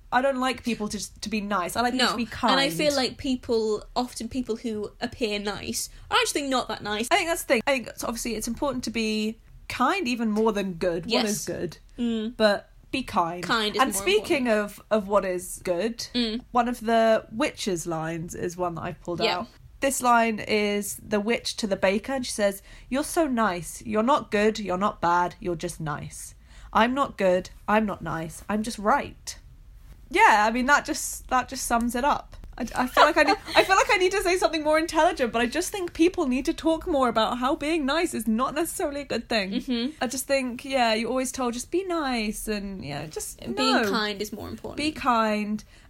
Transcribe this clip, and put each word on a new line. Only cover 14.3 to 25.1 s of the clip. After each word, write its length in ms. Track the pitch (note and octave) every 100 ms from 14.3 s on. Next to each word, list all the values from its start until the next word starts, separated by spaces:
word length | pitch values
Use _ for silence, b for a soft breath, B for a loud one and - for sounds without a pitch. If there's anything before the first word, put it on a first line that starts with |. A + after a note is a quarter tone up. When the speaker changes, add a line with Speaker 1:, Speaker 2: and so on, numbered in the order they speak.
| D4 B3
Speaker 2:
important. 320 | G#3+ G3+ - -
Speaker 1:
of, 120 | A3
of 60 | G3
what 160 | G3+
is 360 | F#3+ F3+ F3+ -
good, 340 | F#3 E3+ A3+ A#3 -
Speaker 2:
Mm. 280 | B3 A3+ A3+ -
Speaker 1:
one 160 | B3 A#3
of 100 | A#3+
the 440 | A3 A3+ A3+ A3 -
witch's 520 | A3 F4+ - G#3+ F3
lines 500 | E3+ D#3+ D#3+ E3 E3+ -
is 200 | F3 F3
one 200 | F3 E3
that 60 |
I've 180 | F3 F3+
pulled 180 | - F3
Speaker 2:
Yeah. 180 | A3 F3+
Speaker 1:
out. 80 | A#3 - - -
This 200 | C#4 -
line 360 | B3 A#3 A3+ G#3
is 640 | - G#3+ G#3 G#3 G3+ - -
the 120 | G#3
witch 360 | G#3 - - -
to 100 | G#3+
the 100 | F#3+
baker, 360 | F#3+ G3+ B3+
and 120 | C4+
she 80 | B3
says, 300 | - G3+ G3 B B B
"You're 140 | C4
so 220 | D4+ F4 D#4
nice. 560 | A#3 G#3+ F3 D#3 -
You're 200 | - G#3
not 260 | A#3 G#3+ A3
good, 300 | G#3 G#3+ G#3+
you're 180 | F#3+ F3+
not 220 | G#3 -
bad, 340 | F3